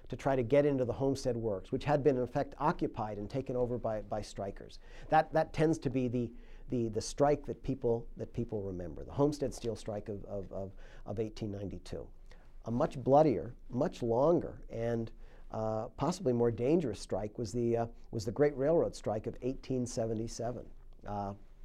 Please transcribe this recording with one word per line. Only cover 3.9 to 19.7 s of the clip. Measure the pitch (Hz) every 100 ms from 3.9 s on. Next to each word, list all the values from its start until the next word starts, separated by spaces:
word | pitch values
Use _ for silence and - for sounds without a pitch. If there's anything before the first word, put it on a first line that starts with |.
| 107
by | 101 110
strikers. | 104 - 101 - - - - - -
That, | 156 160
that | 156 156
tends | - 160 160
to | 139
be | 123 127
the, | 123 117 - - - -
the, | 127 113
the | 107
strike | - - 143 147 -
that | 113
people, | - 131 120 117 113 -
that | -
people | - 117 110
remember, | 98 90 87 71
the | 65
Homestead | 87 143 147 131
Steel | - 117 107
Strike | - 104 107
of, | 101 -
of, | 101 95
of, | 95 98 98 - - -
of | 104
eighteen | 110 - 110
ninety-two. | 101 101 90 - 85 58 - - - - - -
A |
much | 120 160 143
bloodier, | 120 139 156 98 90 - -
much | 120 165 -
longer, | 120 113 147 170 85 - -
and, | 113 117 117 113 - - - -
uh, | 110 110 110 113 -
possibly | 143 180 160
more | 120 120
dangerous | 117 120 170 147 98
strike | - 95 107 -
was | 117
the, | 120 117 117
uh, | 117 - -
was | 117 107
the |
Great | 113 147 143
Railroad | 135 165 110 -
Strike | - 107 113
of | -
eighteen | 123 135 -